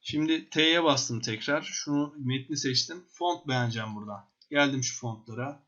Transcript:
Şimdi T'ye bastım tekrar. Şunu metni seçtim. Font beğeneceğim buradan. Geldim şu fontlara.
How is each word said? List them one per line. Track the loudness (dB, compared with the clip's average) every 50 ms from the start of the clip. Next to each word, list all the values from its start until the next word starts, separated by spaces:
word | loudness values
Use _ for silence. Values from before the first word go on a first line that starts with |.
Şimdi | _ -4 -2 0 2 2 2 0 0 -2
T'ye | 2 4 4 6 6 6 6
bastım | 4 4 4 2 -2 -4 -4
tekrar. | -4 -4 -6 -4 -2 0 0 0
Şunu | -2 -4 -8 -8 -4 -2 0 0 0 -2 -4 -6
metni | -2 -2 -2 -2 -2 -4 -6 -2
seçtim. | -2 0 0 0 0 -2 -6 -12 -14 _ _
Font | -2 0 0 0 -2 -2 -2
beğeneceğim | 0 2 2 0 0 -2 -4 -6 -8
buradan. | -8 -10 -10 -12 -14 -14 _ _ _ _ _
Geldim | 2 4 4 4 4 0 -2
şu | -4 -6 -6
fontlara. | -6 -6 -6 -8 -10 -12 -8 -6 -6 -8 -8 -12 _